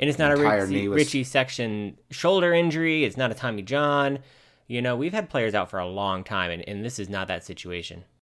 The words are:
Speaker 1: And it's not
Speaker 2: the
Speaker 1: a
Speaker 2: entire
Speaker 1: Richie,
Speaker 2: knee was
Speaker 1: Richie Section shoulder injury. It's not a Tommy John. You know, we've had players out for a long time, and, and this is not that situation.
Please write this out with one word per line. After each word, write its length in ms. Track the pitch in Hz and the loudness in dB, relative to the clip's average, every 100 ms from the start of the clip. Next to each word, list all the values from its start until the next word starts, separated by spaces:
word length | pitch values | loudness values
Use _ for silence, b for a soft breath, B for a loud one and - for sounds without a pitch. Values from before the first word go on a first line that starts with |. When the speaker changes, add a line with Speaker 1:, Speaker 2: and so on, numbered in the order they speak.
Speaker 1:
And 80 | 143 | -2
it's 100 | 151 | 2
not 160 | 147 143 | 4 4
Speaker 2:
the 60 | |
Speaker 1:
a 20 | |
Speaker 2:
entire 220 | 147 104 95 | 4 4 2
Speaker 1:
Richie, 80 | |
Speaker 2:
knee 140 | 143 101 | 0 2
was 80 | 151 | 2
Speaker 1:
Richie 260 | 143 139 | 2 0
Section 720 | 127 139 131 - 117 107 101 - _ | 0 0 0 -2 -4 -4 -6 -10 _
shoulder 440 | - 170 190 175 | -2 2 4 4
injury. 520 | 170 170 156 165 156 120 | 4 2 2 0 2 0
It's 100 | 110 | 0
not 160 | 123 | -2
a 40 | 107 | -2
Tommy 260 | 123 107 | -4 -6
John. 580 | 98 143 147 143 139 139 b b b b - | -2 0 2 2 0 -2 b b b b -6
You 140 | 120 | -2
know, 160 | 123 123 | 0 0
we've 160 | 165 | -2
had 160 | 214 180 | -4 -2
players 260 | 135 110 101 | 0 0 0
out 140 | 92 | -2
for 100 | 95 | -4
a 80 | 90 | -4
long 380 | 95 98 92 92 | -2 0 -2 -2
time, 260 | 101 87 | -2 -2
and, 160 | 85 - | -4 -6
and 160 | 101 | -8
this 160 | 117 123 | -8 -8
is 80 | 98 | -6
not 220 | 98 95 | -4 -4
that 160 | 90 - | -6 -8
situation. 580 | 87 90 87 85 87 - _ | -14 -10 -10 -10 -14 -18 _